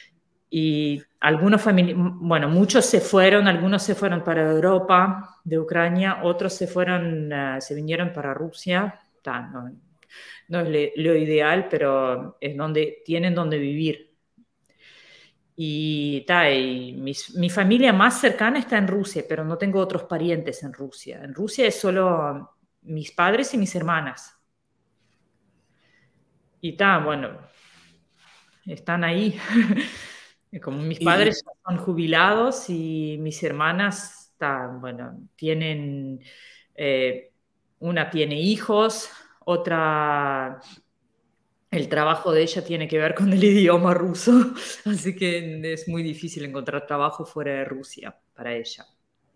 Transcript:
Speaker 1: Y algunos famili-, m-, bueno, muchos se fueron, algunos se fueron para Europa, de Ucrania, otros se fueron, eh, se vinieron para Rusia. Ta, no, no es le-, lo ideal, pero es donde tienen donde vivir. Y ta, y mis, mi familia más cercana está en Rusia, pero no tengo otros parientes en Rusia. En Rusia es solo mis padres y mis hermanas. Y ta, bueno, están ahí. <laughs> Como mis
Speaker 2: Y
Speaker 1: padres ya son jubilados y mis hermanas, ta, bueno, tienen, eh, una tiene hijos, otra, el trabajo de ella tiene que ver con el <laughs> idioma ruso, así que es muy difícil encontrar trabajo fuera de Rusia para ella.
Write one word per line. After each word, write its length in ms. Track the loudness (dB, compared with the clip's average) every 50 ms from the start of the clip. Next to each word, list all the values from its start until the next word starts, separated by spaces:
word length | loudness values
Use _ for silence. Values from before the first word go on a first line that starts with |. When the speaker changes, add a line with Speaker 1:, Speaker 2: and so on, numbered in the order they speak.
| -20 _ _ _ _ _ _ _ _ _ -4
Speaker 1:
Y 480 | -2 0 0 0 0 0 -2 -2 -4 -8 _ _ _
algunos 420 | 2 2 4 4 4 4 4 4
famili-, 300 | 4 4 4 4 4 2
m-, 200 | 2 0 -2 -2 -2
bueno, 320 | -4 -2 0 2 2 2 2
muchos 360 | 4 4 4 6 4 4 4
se 140 | 6 4 2
fueron, 480 | 4 4 6 6 8 8 8 6 6 4
algunos 340 | 4 2 2 2 2 2 0
se 100 | -2 -2
fueron 300 | 0 0 0 -2 -2 -2
para 260 | 0 0 2 2 2
Europa, 840 | 4 4 4 4 4 2 4 4 6 6 6 4 0 -4 -8 -14 -18 _ -8
de 140 | -4 -2 -2
Ucrania, 640 | -2 0 0 2 2 2 2 2 2 0 0 0 0
otros 300 | 0 0 0 -2 -4 -4
se 120 | -4 -6 -4
fueron, 640 | -2 -2 0 0 0 0 -2 -2 -4 -4 -4 -4
eh, 260 | -4 -4 -4 -4 -6 -6
se 120 | -8 -8 -8
vinieron 380 | -8 -6 -4 -2 -2 -2 -4
para 220 | -4 -6 -6 -6 -6
Rusia. 680 | -6 -8 -10 -10 -10 -4 -2 -2 0 -2 -2 -6 -12 _ _ _ _
Ta, 200 | -10 -10 -8 -8 -10 -12
no, 180 | -12 -14 -14 -14 -16 -20 _ _ _ _ _ _ -20 -20 -20 -20 -20 -20 _ -6
no 120 | -4 -4
es 80 | -2 0
le-, 240 | 0 0 -2 -2 -2
lo 200 | 0 2 2 2
ideal, 520 | 2 2 2 2 2 4 4 2 2 0 -2
pero 680 | -2 0 2 2 2 2 0 0 -2 -4 -6 -10 -12 _
es 160 | -10 -8 -6
donde 460 | -6 -4 -2 0 0 0 -2 -4 -10 -6
tienen 300 | -4 -2 0 0 0 0
donde 240 | 0 0 -2 -2 -2
vivir. 540 | -2 -2 -2 -2 -2 -2 -4 -6 -10 _ _ _ _ _ _ _ _ _ _ _ _ _ _ _ _ -20 -20 -20 _ _ -20 _ _ _ _ _ _ _ _
Y 680 | -8 -6 -6 -4 -4 -4 -4 -2 -2 -2 -4 -4 -4 0
ta, 240 | 2 4 6 6 6
y 440 | 4 4 2 0 -2 -6 -8 -10 -10
mis, 400 | -8 -8 -8 -8 -10 -12 -8 -2
mi 140 | -2 0 0
familia 420 | 2 2 4 4 4 6 6 6
más 280 | 6 6 6 4 4 2
cercana 380 | 2 2 2 2 0 0 0 -2
está 200 | -2 0 0 2
en 100 | 2 2
Rusia, 360 | 0 -2 -4 -4 -6 -8 -6 -6
pero 160 | -6 -6 -4
no 140 | -6 -4 -4
tengo 220 | -2 0 0 0
otros 240 | 0 0 -2 -6 -6
parientes 580 | -6 -4 -2 -2 -2 -2 -2 -4 -6 -10 -10
en 100 | -12 -14
Rusia. 500 | -12 -12 -14 -14 -14 -16 -16 -16 -16 -16
En 120 | -16 -14 -8
Rusia 320 | -8 -8 -4 0 0 2
es 120 | 2 0 0
solo 800 | -2 0 2 2 2 2 2 0 0 -4 -6 -8 -12 -16 _ _ _ _ _ _
mis 300 | _ -12 -10 -10 -10 -6
padres 400 | -2 0 2 2 2 2 0 -2 -2
y 40 | -2
mis 160 | -2 -2 -2
hermanas. 600 | -4 -2 -2 -2 -2 -4 -6 -10 -14 -18 -20 _ _ _ _ _ _ _ _ _ _ _ _ _ _ _ _ _ _ _ _ _ _ _ _ _ _ _ _ _ _ _ _ _ _ _ _ _ _ _ _ _ _ _ _ _ _
Y 140 | -10 -6 0 2
ta, 200 | 4 4 4 4
bueno, 400 | 2 0 -2 -4 -6 -8 -12 -14 -20 -20 _ _ _ _ _ _ _ _ _ _ _ _ _ _ _ _ _ _ _ _ _ _ _
están 380 | -16 -16 -8 -6 -4 -2 0 0
ahí. 340 | 0 2 2 0 0 -2 -4 -4 2
<laughs> 1120 | 2 4 4 4 2 -2 -4 -6 -10 -16 -18 -18 -20 -20 -20 -20 _ _ _ _ -16 -12
Como 200 | -10 -8 -8 -6
mis 180 | -6 -6 -4 0
Speaker 2:
Y 40 | 2
Speaker 1:
padres 380 | 4 4 6 4 4 2 0 -6
ya 80 | -14 -20 _ -6
son 120 | -6 -6 -4
jubilados 840 | -2 -4 -2 -2 0 2 4 4 4 4 4 2 2 0 -2 -4 -6 -6
y 480 | -6 -6 -4 -4 -4 -4 -6 -6 -6 -6
mis 220 | -6 -8 -6 -6
hermanas, 920 | -6 -4 -2 -2 0 0 0 0 -2 -2 -4 -6 -10 -14 -18 -20 -20 _ _
ta, 300 | -6 -4 -4 -4 -4 -6 -10 -12 -12
bueno, 480 | -12 -12 -12 -12 -14 -16 -16 -18 -20 -20 _
tienen, 840 | _ -4 -4 -2 -2 -2 -4 -4 -6 -6 -8 -8 -8 -8 -10 -12 -14 -16 -20 -20 -20 -20 -20 -20 _ _ _ _
eh, 580 | -6 -2 -2 0 0 0 -2 -4 -6 -10 _ _ _ _ _ _ _ _ _ _ _
una 300 | -6 -4 -2 -2 -2 -2
tiene 280 | -2 -2 -2 -2 -2 -2
hijos, 680 | -2 -2 -2 -2 -2 0 0 2 2 0 -2 -4 -10 -12 -16 -20 -20 _ _ _ _
otra, 1120 | -2 -2 -2 -2 -2 -2 0 0 0 0 0 0 0 0 0 -2 -2 -4 -4 -6 -8 -10 -14 -18 -20 -20 -20 _ _ _ _ _ _ _ _ _ _ _ _ _ _ _ _ _ _
el 180 | -6 -4 -4 -2
trabajo 440 | 0 2 2 2 0 0 0 2
de 100 | 2 4
ella 200 | 2 2 -2 -4 -6
tiene 220 | -4 -4 -6 -4
que 120 | -2 0 0
ver 160 | 0 0 0
con 180 | 2 2 2
el 100 | 4 6 6
<laughs> 0 |
idioma 500 | 6 6 6 6 6 6 6 4 4 2
ruso, 580 | 2 0 -2 -4 0 4 6 6 6 6 4 0 -8 -12 -12 -12 -8 -4
así 320 | -4 -4 -4 -4 -6 -4
que 560 | -2 -2 -2 -2 -2 -4 -8 -8 -8 -6 -6
es 160 | -8 -6 -6 -6
muy 140 | -6 -4
difícil 420 | -4 -6 -6 -8 -10 -12 -10 -12 -10
encontrar 420 | -10 -10 -8 -6 -6 -6 -6 -6
trabajo 380 | -4 -2 -2 -2 -2 -4 -6 -12
fuera 280 | -12 -10 -8 -6 -4 -4
de 100 | -6 -6
Rusia 520 | -8 -10 -12 -14 -16 -18 -18 -18 -18 -18 _ _ _ _
para 200 | -14 -10 -8 -8
ella. 300 | -8 -8 -10 -14 -16 -18 _ _ _ _ _ _ _ _ _ _